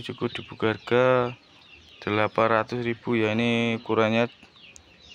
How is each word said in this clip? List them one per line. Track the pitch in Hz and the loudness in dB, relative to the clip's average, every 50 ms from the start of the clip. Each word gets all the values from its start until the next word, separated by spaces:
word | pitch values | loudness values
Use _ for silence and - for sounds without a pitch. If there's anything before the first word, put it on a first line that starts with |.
| 117 | -6
cukup | - 120 - 135 120 | -8 -8 -6 -6 -6
dibuka | - - 110 - - - - 110 107 - | -6 -8 -12 -12 -8 -4 -2 -2 -2 -2
harga | - - 120 123 127 127 127 127 123 123 127 - _ _ - - - - - - - - - - - | -4 0 2 4 4 4 4 2 0 -2 -6 -12 _ _ -20 -20 -20 -20 -20 -20 -20 -20 -20 -10 -6
delapan | 104 104 107 107 104 - - 110 113 113 110 110 | -2 0 0 0 0 2 2 2 2 2 0 0
ratus | - 123 123 120 | -2 -4 -4 -4
ribu | 117 117 - - 120 120 113 | -4 -6 -6 -4 -2 0 0
ya. | 110 107 107 | 2 0 0
Ini | 113 117 120 117 117 117 117 113 110 - | 0 0 0 0 0 0 -2 -2 -4 -4
ukurannya | - 110 110 113 110 110 113 120 120 - - - - _ - - - - - - - - - - - - | -2 0 2 2 2 2 2 0 -2 -4 -14 -20 -20 _ -20 -20 -20 -20 -20 -20 -20 -20 -20 -20 -20 -20